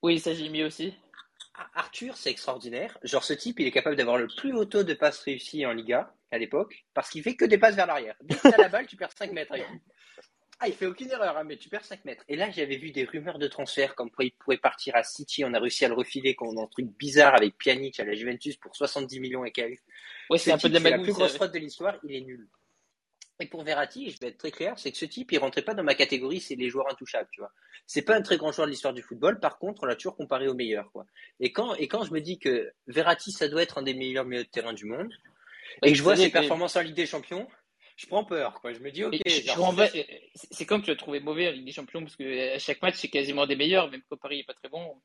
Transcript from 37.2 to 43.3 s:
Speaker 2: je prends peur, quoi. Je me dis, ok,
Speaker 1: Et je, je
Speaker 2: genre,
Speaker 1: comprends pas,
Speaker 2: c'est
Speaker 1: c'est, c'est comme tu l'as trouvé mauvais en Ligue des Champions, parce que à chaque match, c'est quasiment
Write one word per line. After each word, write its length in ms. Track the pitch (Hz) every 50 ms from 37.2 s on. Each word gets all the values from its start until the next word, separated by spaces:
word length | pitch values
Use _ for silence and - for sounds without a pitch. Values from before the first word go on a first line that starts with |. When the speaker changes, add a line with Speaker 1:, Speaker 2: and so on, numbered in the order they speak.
| 127 - 180 185 233 254 - _ _ _ _ _ _ - _
Speaker 2:
je 100 | - -
prends 160 | - 170 202 208
peur, 380 | 202 180 160 135 117 - -
quoi. 100 | - 120
Je 80 | 120 117
me 100 | 127 139
dis, 140 | 139 - 214
ok, 100 | - 151
Speaker 1:
Et 160 | 156 - 175
je, 120 | 165 147
je 40 | -
Speaker 2:
genre, 80 | 131 123
Speaker 1:
comprends 180 | - 175 185 180
pas, 120 | 180 214
Speaker 2:
c'est 200 | 185 - 160 143 - - - - _ _
Speaker 1:
c'est, 140 | - - _ -
c'est 120 | - 160
comme 160 | - 208 208
tu 80 | 202 -
l'as 40 | 151
trouvé 240 | - - 151 143 143
mauvais 300 | 139 151 151 160 175 175
en 20 |
Ligue 140 | 147 131 131
des 60 | 131 139
Champions, 260 | - 139 - - 170
parce 140 | 160 147 -
que 400 | _ 139 131 131 127 131 131 131
à 40 | 139
chaque 220 | - - 143 -
match, 140 | - 185 180
c'est 140 | - - 147
quasiment 360 | - 143 139 135